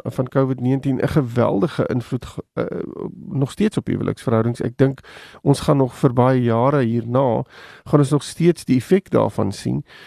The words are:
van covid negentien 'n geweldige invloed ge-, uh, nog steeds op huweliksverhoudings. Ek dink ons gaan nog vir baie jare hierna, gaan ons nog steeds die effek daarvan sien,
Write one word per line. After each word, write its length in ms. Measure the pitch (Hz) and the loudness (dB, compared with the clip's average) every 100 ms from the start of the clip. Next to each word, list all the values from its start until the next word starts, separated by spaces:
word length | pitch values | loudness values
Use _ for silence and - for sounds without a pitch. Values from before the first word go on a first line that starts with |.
van 240 | - - 127 | -6 -4 -2
covid 320 | 139 131 131 | 0 0 0
negentien 400 | 123 135 139 131 | 0 0 0 -2
'n 60 | - | 0
geweldige 800 | 156 127 120 117 101 175 - - | 0 0 0 0 2 -2 -2 -2
invloed 400 | 127 - 123 - | -2 -4 -8 -8
ge-, 180 | - - | -14 -12
uh, 120 | - - - - - - - - | -8 -6 -6 -10 -10 -12 -12 -8
nog 220 | 135 135 | -4 -2
steeds 260 | - 208 - | 0 -2 0
op 100 | - | -2
huweliksverhoudings. 760 | - - 104 - 113 113 120 | -2 -2 -4 0 0 0 -2
Ek 160 | - 120 | -4 0
dink 220 | 135 135 - - - - | 0 0 -10 -20 -20 -4
ons 180 | - 139 | 0 2
gaan 180 | - 143 | 2 2
nog 180 | 127 - | 0 2
vir 180 | 139 | 0
baie 280 | 123 127 131 | 4 2 4
jare 420 | 120 113 127 147 | 2 2 2 2
hierna, 600 | 120 117 113 123 135 117 131 - - - | 0 -2 -2 0 2 0 -4 -12 -20 -20
gaan 160 | - 151 | 0 2
ons 100 | 135 | 4
nog 140 | 143 | 0
steeds 420 | - - 165 165 - | -2 0 2 2 0
die 120 | 127 | 0
effek 320 | - 190 - | 2 0 2
daarvan 420 | 120 107 - 101 | 0 0 0 -4
sien, 340 | 98 120 131 - - | -4 -4 -4 -6 -16